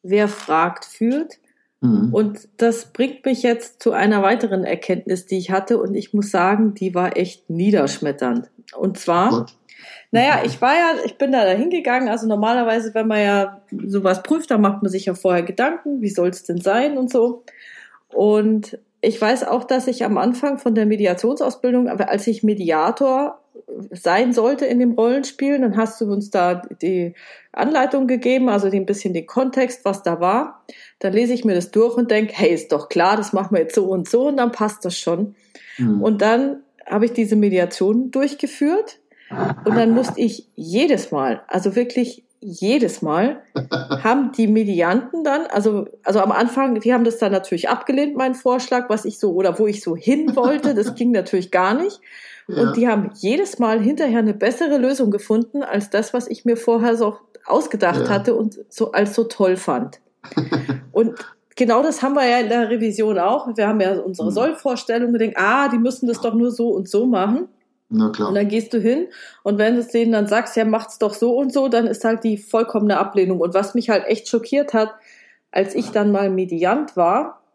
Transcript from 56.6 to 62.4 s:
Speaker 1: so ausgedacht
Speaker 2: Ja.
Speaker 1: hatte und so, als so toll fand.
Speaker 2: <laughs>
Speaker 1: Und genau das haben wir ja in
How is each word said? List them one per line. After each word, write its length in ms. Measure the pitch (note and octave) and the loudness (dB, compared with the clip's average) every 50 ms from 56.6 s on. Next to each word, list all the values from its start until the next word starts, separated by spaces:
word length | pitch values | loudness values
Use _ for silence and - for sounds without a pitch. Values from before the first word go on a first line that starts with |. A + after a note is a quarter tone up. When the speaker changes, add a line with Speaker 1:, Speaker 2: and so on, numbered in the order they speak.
| - - A#3 A#3 A#3 A#3+ A3+ | 2 0 2 2 2 2 2
Speaker 1:
so 200 | A3+ A3+ G#3 G#3+ - _ _ _ - _ | 2 0 -2 -2 -6 _ _ _ -18 _
ausgedacht 640 | - F#3 C#4 D#4 - - G#3 - - - - - - | 0 0 0 0 0 -2 0 0 2 2 0 0 0
Speaker 2:
Ja. 60 | G#3 | 0
Speaker 1:
hatte 200 | G3 G3+ B3 A3+ | 0 2 2 0
und 220 | A#3 A3 G#3+ - - - _ | 2 0 -2 -6 -8 -20 _
so, 220 | - - G#3+ - | -4 -4 -4 0
als 220 | - F3+ G#3 G#3 G#3 | 2 0 0 2 0
so 100 | - A3+ | -2 -2
toll 320 | A3+ - - G3+ F#3 F#3 | -2 0 0 2 2 2
fand. 440 | F#3 - - C#3 B2 - - - - _ _ _ _ | 0 -2 -2 -2 -2 -4 -6 -10 -18 _ _ _ _
Speaker 2:
<laughs> 720 | - - - D3+ C3 - E3 C3+ - - C#3 C3 - - | -20 -6 -4 -4 -2 -2 -2 -4 -2 -4 -6 -8 -8 -4
Speaker 1:
Und 260 | - G#3 A3+ A3+ - - - - - _ _ _ _ | 0 0 0 0 -2 -8 -16 -20 -20 _ _ _ _
genau 260 | - B3 A3+ A3+ A#3+ | 0 2 2 4 2
das 200 | D4+ D#4+ - - | 2 2 0 -2
haben 120 | B3 C#4 C#4+ | -2 0 2
wir 120 | D4 C4 A#3+ | 2 2 4
ja 100 | A#3+ | 2
in 100 | B3 | 2